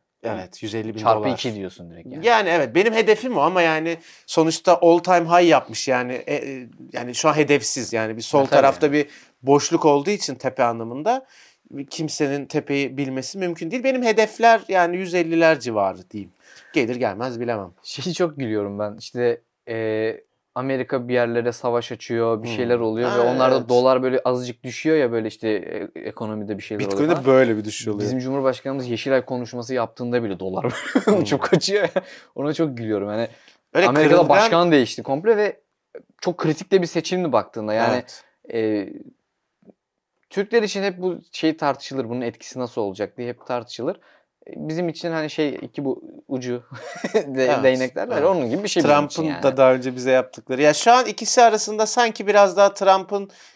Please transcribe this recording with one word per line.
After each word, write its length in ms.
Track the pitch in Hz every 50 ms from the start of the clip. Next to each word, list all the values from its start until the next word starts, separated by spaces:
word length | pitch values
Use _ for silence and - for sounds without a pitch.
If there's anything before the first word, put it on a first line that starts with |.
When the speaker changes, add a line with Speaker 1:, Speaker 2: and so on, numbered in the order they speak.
| _ _ _ _
Speaker 1:
Evet, 400 | - 113 107 - 110 98 - -
yüz 120 | 113 107 107
elli 200 | 113 110 110 101
bin 60 | 107
Speaker 2:
Çarpı 200 | 110 117 113 107
Speaker 1:
dolar. 120 | 107 -
Speaker 2:
iki 220 | - - - 127 107
diyorsun 360 | 101 95 90 - - 90 85
direkt 160 | - - - 123
yani. 140 | 131 156 170
Speaker 1:
Yani 220 | 233 240 220 202 175
evet, 260 | 170 170 143 117 110
benim 200 | 170 202 233 220
hedefim 420 | 226 220 220 214 214 247 254 233
o 40 | 151
ama 220 | 139 165 185 185
yani 340 | 170 165 156 156 160 165 170 165 - - - - _
sonuçta 520 | - - 165 156 160 165 - - 185 175 170
all 180 | 175 170 170 170
time 260 | 170 180 185 175 170 160
high 200 | 170 175 180 165
yapmış 400 | 156 131 - - 113 - - 139
yani, 240 | 127 123 123 123
e, 220 | 127 120 - - 147
e, 320 | 143 123 135 135 131 127 113 - - - -
yani 220 | - 127 120 123 123
şu 140 | - - 156
an 60 | 147
hedefsiz 580 | 156 147 143 147 139 120 - - 143 113 -
yani 240 | - 113 110 110 110
bir 60 | 117
sol 160 | 110 - - 143
Speaker 2:
Ya, 60 | 139
tabii 120 | 131 139
Speaker 1:
tarafta 300 | 135 131 139 135 - 160
Speaker 2:
yani. 60 | 147 143
Speaker 1:
bir 120 | 151 143 - - - - _ _ _
boşluk 420 | - 131 143 147 143 - 170 156 156
olduğu 260 | 156 143 143 143 185
için 240 | 208 196 - - 131
tepe 300 | - - 131 127 - 127
anlamında 640 | 120 117 117 113 113 120 135 151 214 247 269 262 _ _ _ - _ _ _ _ _ - 139 139 139
kimsenin 560 | - - 160 147 - - 151 139 139 143 135
tepeyi 500 | - - 151 143 - 139 139 139 123 131
bilmesi 420 | 135 143 135 131 131 131 - - 196
mümkün 320 | 185 175 170 165 165 165
değil. 140 | 196 254 233
Benim 180 | 269 262 254
hedefler 580 | 247 226 214 220 214 208 - - 226 233 226 208 185 -
yani 280 | 196 185 175 170 175
yüz 180 | 185 190 175 170
elliler 460 | 180 170 165 165 165 165 160 160 135
civarı 500 | 113 123 110 104 101 95 92 92 92 _
diyeyim. 200 | - 104 95 85 _ _ _ _ - - - _
Gelir 240 | - 156 120 110 123
gelmez 440 | 120 123 107 95 101 123 131 120 113
bilemem. 300 | 120 117 117 107 95 90 87 _
Speaker 2:
Şeyi 320 | _ - - - 127 185 165
çok 240 | - 180 165 147 139
gülüyorum 400 | 131 110 107 107 101 101 101 101
ben. 180 | 104 104 104 -
İşte, 420 | - - - 123 123 120 117 - _ _ _ _ _ -
e, 480 | 113 113 110 110 110 110 110 110 110 - _ _ _ _ _ _ -
Amerika 540 | 123 127 135 135 127 127 - 139 131 120 120
bir 60 | 123
yerlere 380 | 123 120 120 117 120 117 120
savaş 400 | 117 - - 123 117 120 117 -
açıyor, 500 | 123 120 - - 120 117 113 113 113 107
bir 60 | 110 120
Speaker 1:
Hmm. 80 | 113
Speaker 2:
şeyler 220 | 107 123 120 120 120
oluyor 320 | 117 110 110 113 120 120
Speaker 1:
Ha, 60 | 120 120
Speaker 2:
ve 20 |
onlarda 360 | 117 123 127 131 127 127 131
Speaker 1:
evet. 120 | 135 120 117
Speaker 2:
dolar 340 | 123 123 127 127 131 127
böyle 180 | 131 127 127 131 -
azıcık 400 | 127 127 123 123 123 117 _ -
düşüyor 320 | 127 117 - - 156 160
ya 160 | 156 135 120
böyle 160 | 117 113 110 110
işte, 200 | - - 113 110
e, 520 | 107 98 - - - - 95 - - -
ekonomide 580 | - 107 - - 117 107 107 107 104 101 104 98
bir 40 |
şeyler 180 | 101 - 110 104 104
oluyor 80 | 98
Speaker 1:
Bitcoin'de 220 | 98 98 147 156 170
Speaker 2:
falan. 120 | 147 127
Speaker 1:
böyle 300 | 135 131 131 131 117 110
bir 80 | 107 104
düşüş 240 | 110 104 - 117 110
oluyor. 120 | 104 104
Speaker 2:
Bizim 180 | 104 110 127 131
Cumhurbaşkanımız 720 | 127 131 135 139 131 131 123 - - 135 135 135 127 123
Yeşilay 360 | 117 110 - 135 135 127 123
konuşması 500 | - 131 123 123 117 - 123 117 120 131
yaptığında 480 | 123 117 110 - - 123 120 120 123
bile 160 | 117 104 95 85
dolar 240 | 95 92 92 - -
<laughs> 400 | 123 123 - - - - 247 -
Speaker 1:
Hmm. 140 | 233 208 190
Speaker 2:
uçup 200 | 139 107 151 131
kaçıyor 400 | - - - 175 - 185 196 208
ya. 200 | 196 - - 185 - - - - - _ -
Ona 200 | - 139 147 151
çok 220 | 160 165 151 127
gülüyorum 320 | 117 117 107 107 101 101 104
yani. 180 | 104 110 117 113 - _ _ _ _ _ _ _
Speaker 1:
Öyle 140 | - 160 185 180
Speaker 2:
Amerika'da 200 | 143 151 156 151 165
Speaker 1:
kırılgan 120 | 180 165 147
Speaker 2:
başkan 440 | 156 196 220 226 190 170 175 175
değişti 300 | 156 143 120 - - -
komple 340 | 117 - 135 147 180 220 226
ve 240 | 202 208 196 - _ _ _ _ _ _ _ - - - _ _ _
çok 180 | - 180 175 -
kritik 340 | - 156 151 - 190 -
de 100 | 190 190
bir 40 | 180
seçimdi 460 | 170 - 170 156 - 185 180 180 156
baktığında. 420 | 120 110 98 - - 117 107 107 107
Yani, 200 | 110 117 117 107
Speaker 1:
Evet. 300 | 123 - - - - _ _ _ _ _ -
Speaker 2:
e, 360 | - 117 110 110 107 104 95 - - - - - - _ _ _ _ _ _ _ _ _ _ _ _ _ _ _ _ _ _ _ _ _ _ _
Türkler 320 | - 196 202 208 226 233
için 200 | 214 196 202 202
hep 160 | 190 202 185 180
bu 200 | 180 185 170 151 - _
şey 240 | - - - 160 156
tartışılır, 520 | - 156 143 131 131 - - 135 131 123 113
bunun 120 | 120 127
etkisi 380 | 123 117 113 - - - - 131
nasıl 220 | 123 117 - 123
olacak 360 | 107 101 95 101 104 95 _ -
diye 100 | 123 120
hep 180 | 120 - -
tartışılır. 500 | - 127 120 113 - - - 120 151 202 - _ _ _ _ _ _ _ _ _
E, 40 | - -
bizim 320 | - 147 156 156 165 180 170
için 220 | 151 - - 170
hani 200 | 165 160 156 151
şey, 180 | - - 151 143 - -
iki 220 | - 123 _ - 143
bu 180 | 131 127 - - - - - - -
ucu 340 | 135 127 123 123 123 120 120 _ 131 117 - -
<laughs> 240 | - - - 185 -
de-, 300 | 220 165 139 131 131 131
Speaker 1:
Evet, 200 | 131 147 123 135
Speaker 2:
değnek 320 | 131 131 127 131 127 -
derler. 200 | - 196 240 233
Speaker 1:
evet. 80 | 156 147 180
Speaker 2:
Onun 220 | 190 170 131 113
gibi 120 | 123 185
bir 60 | 208 208
şey 140 | - 175
bizim 120 | 151 147 147
Speaker 1:
Trump'ın 120 | 147 147 143
Speaker 2:
için 160 | - - 160
yani. 180 | - 82 85
Speaker 1:
da 140 | - 139 131
daha 160 | 135 131 131 131
önce 220 | 131 127 131 123
bize 140 | 127 123 131
yaptıkları. 520 | 127 127 127 - - - - - 127 127
Ya 120 | 147 151 151
şu 180 | - - 226
an 140 | 240 254 247
ikisi 360 | 214 208 - 233 - - 254
arasında 440 | 233 226 214 214 - 208 214 214 220
sanki 400 | 214 - 247 240 226 214 - 202
biraz 300 | 202 202 202 202 190 170
daha 180 | 190 202 196 196
Trump'ın 560 | - 196 190 190 190 185 190 208 202 202 196 _ - - - _